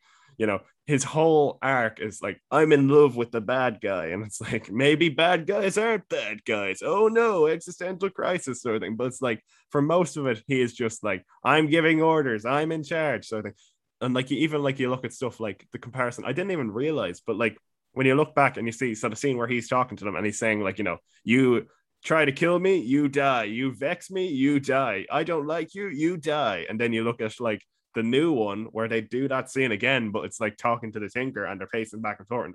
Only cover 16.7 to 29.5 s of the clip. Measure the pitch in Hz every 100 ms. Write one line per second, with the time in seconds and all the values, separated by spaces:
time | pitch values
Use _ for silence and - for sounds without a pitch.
16.7 | 104 147 147 95 90 - 104 113 110 _
17.7 | _ _ - 131 135 151 - 135 - 113
18.7 | 113 127 107 120 107 143 123 117 123 117
19.7 | 127 123 101 101 90 104 98 113 107 98
20.7 | 104 101 85 _ _ 104 123 127 117 -
21.7 | _ _ _ - 160 143 139 170 180 185
22.7 | 190 117 139 147 139 139 127 104 113 135
23.7 | 110 139 180 - 190 185 135 139 143 135
24.7 | 135 127 98 - 143 165 165 147 165 165
25.7 | 196 202 143 160 180 147 151 123 90 82
26.7 | 110 120 113 113 113 110 - 120 104 -
27.7 | _ _ 117 113 131 165 135 104 101 110
28.7 | 110 113 113 110 123 139 131 123